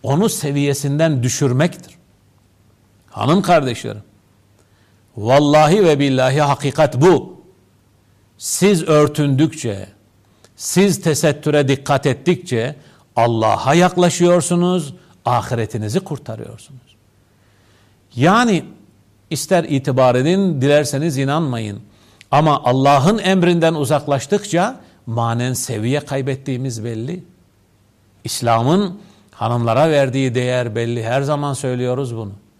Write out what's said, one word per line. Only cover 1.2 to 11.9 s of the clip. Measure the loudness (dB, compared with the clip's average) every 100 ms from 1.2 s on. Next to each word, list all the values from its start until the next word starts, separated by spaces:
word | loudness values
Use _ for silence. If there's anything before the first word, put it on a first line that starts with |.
düşürmektir. | -2 0 0 2 0 -2 -20 -20 _ _ _ _ _ _ _ _ _ _ _
Hanım | -6 0 0
kardeşlerim, | 4 2 2 -6 -10 -12 -18 _ _ _ _ _ _ _ _ _ _ -8
vallahi | 2 4 6 4 6 4
ve | 4 2
billahi | 0 2 0 2
hakikat | 0 0 -4 0 0 4
bu. | 4 4 0 -20 _ _ _ _ _ _ _ _ _ _
Siz | -8 0 2 2
örtündükçe, | 2 4 4 2 0 2 0 -2 -8 -8 -12 _ _ _ _ _ _ _
siz | -2 2 2 2
tesettüre | -2 0 0 0 0 0 0
dikkat | -2 0